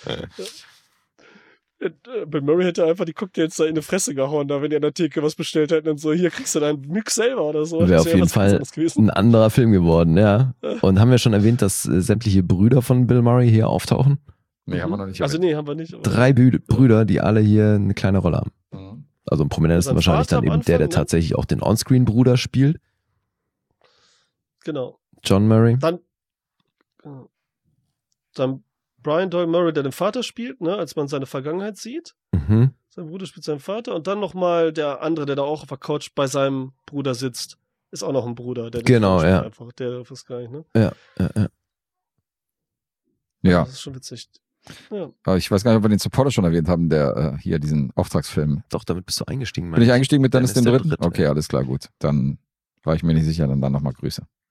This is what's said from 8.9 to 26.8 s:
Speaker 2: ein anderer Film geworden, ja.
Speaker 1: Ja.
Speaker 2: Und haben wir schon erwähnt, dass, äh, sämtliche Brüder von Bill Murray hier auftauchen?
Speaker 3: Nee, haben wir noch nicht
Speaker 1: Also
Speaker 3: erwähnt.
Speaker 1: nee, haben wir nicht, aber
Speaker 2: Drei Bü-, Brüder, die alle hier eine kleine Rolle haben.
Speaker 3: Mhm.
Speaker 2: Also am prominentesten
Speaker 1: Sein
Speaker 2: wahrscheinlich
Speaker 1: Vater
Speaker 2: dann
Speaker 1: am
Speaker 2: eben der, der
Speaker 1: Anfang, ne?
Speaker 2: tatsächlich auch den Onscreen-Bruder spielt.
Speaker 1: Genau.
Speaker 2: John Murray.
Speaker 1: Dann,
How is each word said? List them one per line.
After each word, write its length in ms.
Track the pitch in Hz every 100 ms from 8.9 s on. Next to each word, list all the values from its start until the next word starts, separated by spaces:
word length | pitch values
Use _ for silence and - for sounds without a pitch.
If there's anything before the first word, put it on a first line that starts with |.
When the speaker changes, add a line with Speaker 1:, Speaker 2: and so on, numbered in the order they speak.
| -
Speaker 2:
ein 60 | 104
anderer 380 | - 117 113 110
Film 240 | 131 113
geworden, 440 | 95 85 82 82 82
ja. 340 | 107 101 131 -
Speaker 1:
Ja. 100 | - -
Speaker 2:
Und 180 | 95 95
haben 100 | 117
wir 60 | 123
schon 160 | 123
erwähnt, 300 | 104 107 123
dass, 240 | 98 - -
äh, 160 | 87
sämtliche 400 | 90 107 107 95
Brüder 400 | 87 92 110 131
von 240 | 120 127 117
Bill 160 | 123
Murray 260 | 117 123 120
hier 200 | 110 -
auftauchen? 480 | 71 - - 131 139 _ _ _ _ -
Speaker 3:
Nee, 160 | 90
haben 80 | -
wir 80 | -
noch 80 | 196
nicht 160 | -
Speaker 1:
Also 160 | 143 160
Speaker 3:
erwähnt. 120 | 180
Speaker 1:
nee, 60 | 151
haben 100 | 147
wir 80 |
nicht, 200 | 151 160
aber 80 | -
Speaker 2:
Drei 280 | 104 98 127
Bü-, 280 | 127 127 - -
Brüder, 400 | 110 131 110 107
die 140 | 92
alle 180 | 87 110
hier 320 | 104 107 107 104
eine 180 | 98
kleine 240 | - 98 98
Rolle 180 | 87 78
haben. 160 | - - _
Speaker 3:
Mhm. 320 | 95 98 120 - _
Speaker 2:
Also 180 | - 151
am 40 | 71
prominentesten 400 | - 80 85 -
Speaker 1:
Sein 40 | 82
Speaker 2:
wahrscheinlich 320 | 90 85 -
Speaker 1:
Vater 140 | -
Speaker 2:
dann 80 | 80
Speaker 1:
am 40 | 78
Speaker 2:
eben 80 | -
der, 100 | 85
der 60 | 76
Speaker 1:
Anfang, 120 | 82
ne? 20 |
Speaker 2:
tatsächlich 320 | 78 82 80 -
auch 100 | -
den 160 | -
Onscreen-Bruder 720 | - 110 - 127 120 113 127 127
spielt. 420 | - 127 139 165 _ _ _ _ _ _ _ _ _ _ _ _ _ _ _ _ _ _
Speaker 1:
Genau. 340 | 165 143 123 - _ _
Speaker 2:
John 240 | - 98 107
Murray. 300 | 110 117 123
Speaker 1:
Dann, 200 | 160 175 _ _ _ _ _ _ _ _